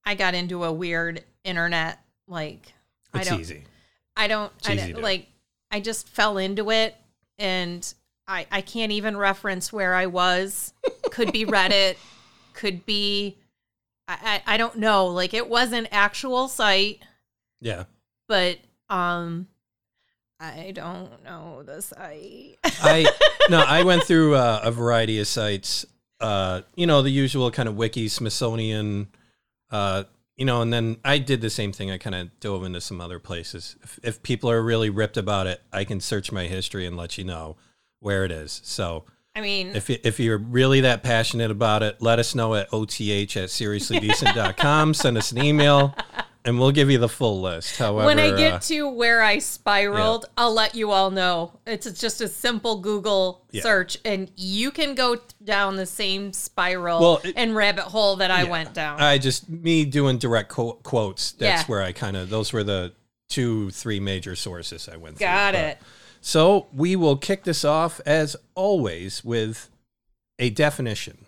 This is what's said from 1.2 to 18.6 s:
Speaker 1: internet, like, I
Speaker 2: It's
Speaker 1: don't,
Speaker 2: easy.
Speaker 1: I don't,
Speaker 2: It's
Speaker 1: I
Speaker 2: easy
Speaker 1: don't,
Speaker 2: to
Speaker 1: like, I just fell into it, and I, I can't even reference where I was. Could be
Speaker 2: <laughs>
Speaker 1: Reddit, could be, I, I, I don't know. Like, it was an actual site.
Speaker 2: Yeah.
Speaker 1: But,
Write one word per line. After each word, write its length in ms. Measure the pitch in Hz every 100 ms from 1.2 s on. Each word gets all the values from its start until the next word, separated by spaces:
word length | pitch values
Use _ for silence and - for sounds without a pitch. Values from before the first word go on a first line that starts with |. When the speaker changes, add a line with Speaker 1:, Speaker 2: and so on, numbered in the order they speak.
| _ _
Speaker 1:
internet, 540 | 190 175 170 170 160 - _ _ _
like, 460 | 175 151 - _ _ _ _ _
I 60 | -
Speaker 2:
It's 100 | 180
Speaker 1:
don't, 100 | 101
Speaker 2:
easy. 240 | 82 73 69 _ _ _ _ -
Speaker 1:
I 80 | 208
don't, 240 | 214 208 _
Speaker 2:
It's 100 | 208
Speaker 1:
I 60 |
Speaker 2:
easy 120 | 202 190
Speaker 1:
don't, 80 | 233
Speaker 2:
to 40 |
Speaker 1:
like, 260 | 220 185 - _ _ _ _
I 100 | 208
just 280 | 214 220 -
fell 280 | - 214 196
into 340 | 190 202 214
it, 240 | 220 220 220 _ _ _ _
and 520 | 202 185 175 175 - - _ _ -
I, 180 | 185 -
I 100 | 202
can't 320 | 196 233 220
even 240 | 208 214 202
reference 560 | 196 196 208 185 -
where 220 | 214 185
I 100 | 185
was. 680 | 185 180 180 180 196 - - _ 523 - 494
Could 220 | - 226
be 140 | 220 220
Speaker 2:
<laughs> 0 |
Speaker 1:
Reddit, 500 | 208 185 202 190 - - - _ _ _
could 320 | - 208 180
be, 540 | - 208 202 202 202 190 _ _ _ _ _ _ -
I, 340 | 175 214 208 -
I, 80 |
I 20 | 220
don't 180 | 233 233
know. 300 | 220 202 185
Like, 260 | 175 180
it 160 | 220 233
was 240 | 233 247
an 160 | 233 226
actual 580 | 208 202 - 269 247 262
site. 500 | - 214 190 208 214 - _ _ _ _ _
Speaker 2:
Yeah. 220 | 113 90 92 _ _ _ -
Speaker 1:
But, 300 | 202 180 170